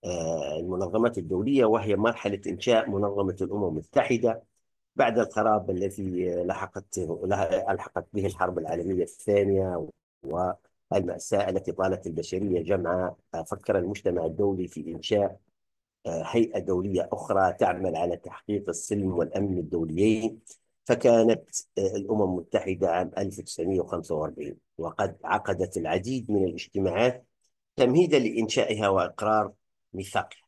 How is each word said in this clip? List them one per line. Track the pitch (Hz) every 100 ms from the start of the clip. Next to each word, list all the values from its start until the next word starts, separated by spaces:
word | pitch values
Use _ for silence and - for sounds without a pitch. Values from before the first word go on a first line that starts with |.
آه، | 90 87 82 82 71 78
المنظمات | 87 90 92 101 117 117
الدولية | 82 92 107 139 117
وهي | 113 104 98
مرحلة | 110 117 107 101 95
إنشاء | 90 - 113 -
منظمة | 98 101 101 98 92
الأمم | 92 101 98
المتحدة | 78 - - 120 120 117 110 _ _ _ _ _ -
بعد | 131 113
الخراب | 107 - 107 107 98
الذي | 90 95 98 98 87 90 87
لحقت، | 87 92 95 - 95 -
لح-، | 85 85 92 98 87 92 -
ألحقت | 95 - - 87
به | 104 95
الحرب | 87 92 87
العالمية | 80 85 87 92
الثانية | 85 - - 101 101 98 95 90 76 - _ _
والمأساة | 67 76 92 - _ _ _ 101 87 85 - 104 98
التي | 95 92
طالت | 87 95 92 90
البشرية | 80 - 92 101 90
جمعاء. | 80 98 85 90 92 - _ 85 -
فكر | 98 - 98
المجتمع | 87 101 - 87 82
الدولي | 80 101 92 90
في | - 80
إنشاء، | 80 - 107 101 - _ _ _ _ _ _ -
آه، | 82 -
هيئة | 117 110 -
دولية | 90 90 98 92 85
أخرى | - - 98 95
تعمل | - 98 90 95 80
على | 87 87
تحقيق | - - - 104 101
السلم | 85 - 104 95
والأمن | 87 82 - 101 92
الدوليين، | 78 85 82 80 104 110 110 - - - _ _ -
فكانت، | 120 127 117 113 113 - - - -
آه، | 95 101
الأمم | 98 110
المتحدة | 98 92 82 107 95 95 92
عام | 85 90 -
ألف | 98 -
وتسعمية | - - 82 95
وخمسة | 85 87 82 80
وأربعين، | 76 73 73 - _ _
وقد | 82 - 98 90
عقدت | - 104 104 92 92 101
العديد | 80 87 95 131 107
من | 104
الاجتماعات | 95 85 - 101 98 87 123 123 _ _ _ _ _ -
تمهيدًا | 127 135 175 151
لإنشائها | 117 113 110 - 120 107 104
وإقرار | 95 87 - 107 107 107 - _ _ _
ميثاقها. | 92 98 107 87 -